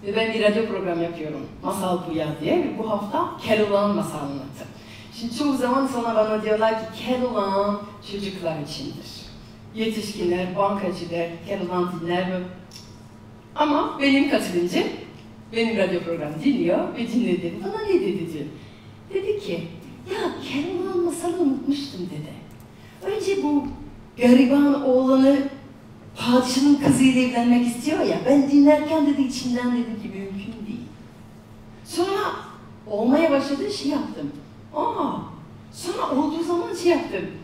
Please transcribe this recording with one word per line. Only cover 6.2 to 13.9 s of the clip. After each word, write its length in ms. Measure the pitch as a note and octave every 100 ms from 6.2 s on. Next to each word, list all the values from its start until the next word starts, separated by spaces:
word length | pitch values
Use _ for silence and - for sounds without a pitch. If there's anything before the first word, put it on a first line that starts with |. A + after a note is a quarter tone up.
| G#3+ G#3+
diyorlar 360 | G#3+ G#3+ A3 A3
ki, 260 | - - A3+
"Keloğlan 760 | B3+ B3 G#3+ G3 G3 G#3 G#3 - - -
çocuklar 500 | G3+ G3 F3+ E3+ D#3
içindir." 460 | D3 - - - - - - - - - -
Yetişkinler, 840 | A3 A3+ A3 G3+ - F3 F3+ F3+ F#3
bankacılar, 720 | G3 G3+ F3+ - E3+ E3+ E3+ E3+ -
Keloğlan 440 | G3 F3 F3+ F3+ E3
dinler 280 | E3 F3+ F3+
mi? 160 | F#3 F3+ - - - - - - - - - -
Ama 440 | - D4+ D4 -